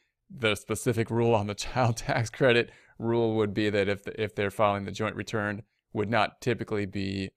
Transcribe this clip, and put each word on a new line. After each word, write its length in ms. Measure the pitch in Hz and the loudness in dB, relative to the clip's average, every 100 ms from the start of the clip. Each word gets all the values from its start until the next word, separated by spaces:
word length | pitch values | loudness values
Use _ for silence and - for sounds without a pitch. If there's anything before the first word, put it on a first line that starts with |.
| _ _ _ | _ _ _
the 240 | 139 110 | -2 0
specific 560 | 101 - 110 131 113 110 | 0 -2 -2 0 0 0
rule 240 | 113 117 | 2 4
on 140 | 113 101 | 2 0
the 60 | |
<laughs> 120 | 101 - | -6 -4
child 320 | 127 120 117 | 0 0 0
tax 320 | - 143 113 | -2 -2 -2
credit 400 | - 139 120 113 - _ - | 2 4 6 2 -6 _ -6
rule 360 | 113 117 117 | 0 2 2
would 180 | 110 104 | 2 0
be 160 | 101 107 | 0 2
that 200 | 101 98 | 2 2
if, 180 | 98 - - | -2 -6 -6
if 180 | 107 | -4
they're 160 | - 101 | -2 -2
filing 340 | - 107 101 | 2 2 2
the 80 | 98 | -4
joint 240 | 98 107 - | -4 -4 -4
return, 480 | 104 113 104 104 - _ _ | -6 -4 -4 -6 -12 _ _
would 180 | 107 101 | -4 0
not 300 | 113 98 - | 2 0 0
typically 460 | - 113 110 107 101 | -4 -2 -2 -4 -4
be, 440 | 101 98 98 95 | -4 -4 -4 -6